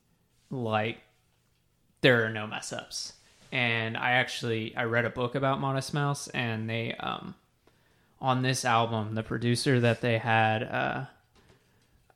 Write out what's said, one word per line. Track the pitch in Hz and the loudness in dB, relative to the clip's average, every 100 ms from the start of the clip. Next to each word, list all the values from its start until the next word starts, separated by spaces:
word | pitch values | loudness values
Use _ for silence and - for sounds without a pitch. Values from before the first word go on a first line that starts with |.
| _ _ _ _ _ | _ _ _ _ _
like, | 131 113 107 110 117 _ _ _ _ _ _ _ _ _ _ | -6 -2 0 -2 -6 _ _ _ _ _ _ _ _ _ _
there | 143 120 110 | 4 6 2
are | |
no | 110 107 | -2 -6
mess | 117 - | -8 -8
ups. | - - - - - _ _ - | -10 -10 -12 -12 -16 _ _ -8
And | 127 120 117 113 113 | -2 0 0 -2 -2
I | 123 | 2
actually, | 123 123 - 123 113 113 - | 2 2 -2 -2 -2 -4 -4
I | |
read | 117 117 113 | 0 2 0
a | |
book | 127 120 139 | -2 -2 0
about | 135 139 | 0 0
Modest | 139 135 - | 0 -2 -2
Mouse, | 151 143 143 - | -2 0 -2 -4
and | 131 120 110 110 | -4 -2 -4 -4
they, | 117 117 - | -4 -4 -6
um, | - - - - _ _ _ _ _ _ _ _ | -6 -6 -10 -16 _ _ _ _ _ _ _ _
on | 135 127 | -2 0
this | 127 127 127 | 0 0 2
album, | 113 117 113 104 110 | 4 4 0 -2 -4
the | |
producer | 110 120 120 120 151 123 | -4 -2 2 2 4 4
that | 120 117 | 4 2
they | 123 113 | 0 0
had, | 117 113 110 110 | 2 4 4 2
uh, | 120 127 135 131 131 - _ _ _ _ _ _ _ _ _ | -2 -2 -2 -4 -8 -14 _ _ _ _ _ _ _ _ _